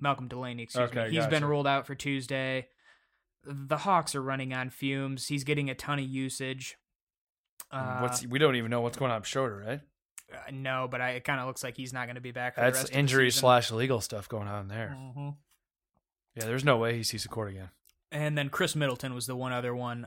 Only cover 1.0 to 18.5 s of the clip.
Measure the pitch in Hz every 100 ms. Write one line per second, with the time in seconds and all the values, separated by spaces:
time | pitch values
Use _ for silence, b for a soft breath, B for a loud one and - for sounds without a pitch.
1 | 113 - 113 151 147 147 139 139 139 135
2 | 143 139 127 135 131 131 123 b b b
3 | b b b _ - 139 139 147 185 175
4 | - 139 135 135 131 127 127 - 139 135
5 | 135 131 - 143 131 147 139 131 - 143
6 | 131 135 131 - 131 131 127 - _ _
7 | _ _ _ _ _ _ - 135 131 127
8 | 127 123 123 135 151 123 113 120 120 -
9 | 135 110 - 139 127 101 107 143 - _
10 | _ - - 127 135 135 135 131 127 123
11 | 127 123 135 135 131 123 127 123 127 127
12 | 120 123 123 123 123 123 123 127 139 135
13 | 139 135 123 - 127 123 - 113 131 117
14 | - 104 - 107 101 104 98 110 107 131
15 | 131 135 143 143 _ _ _ _ _ _
16 | _ _ _ 117 110 127 143 117 113 117
17 | 110 107 - 113 104 95 92 _ _ _
18 | _ 151 151 147 139